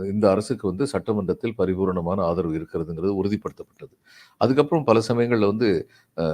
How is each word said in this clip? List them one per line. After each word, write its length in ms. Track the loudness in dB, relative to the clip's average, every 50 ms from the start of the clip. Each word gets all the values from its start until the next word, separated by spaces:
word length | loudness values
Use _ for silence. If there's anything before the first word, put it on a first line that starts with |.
| -6
இந்த 200 | -4 -2 2 4 4
அரசுக்கு 360 | 4 4 2 -2 -4 -4 -2 -4
வந்து 180 | -2 -2 -2 -2
சட்டமன்றத்தில் 680 | -2 -4 -2 -2 -2 -2 0 -2 -2 -2 -2 -6 -2
பரிபூரணமான 640 | -2 0 0 0 0 0 0 0 -2 -2 -2 -2 0 0
ஆதரவு 320 | 0 0 0 -2 -2 -2
இருக்கிறதுங்கிறது 580 | -4 -6 -6 -6 -8 -6 -6 -6 -4 -2 -2 -2
உறுதிப்படுத்தப்பட்டது. 800 | 0 -2 -2 -2 -2 -4 -6 -12 -12 -20 _ _ -20 -20 -20 _ _ _ _ -20 -20 -20 _ _ -2
அதுக்கப்புறம் 440 | 0 0 2 2 2 2 2 0 2
பல 160 | 4 4 4 4
சமயங்கள்ல 460 | 2 0 0 2 2 2 2 2 2
வந்து, 200 | 2 2 2 2 2 0 -2 -6 _ _ _ _ -6 -4
அ, 80 | -2 -2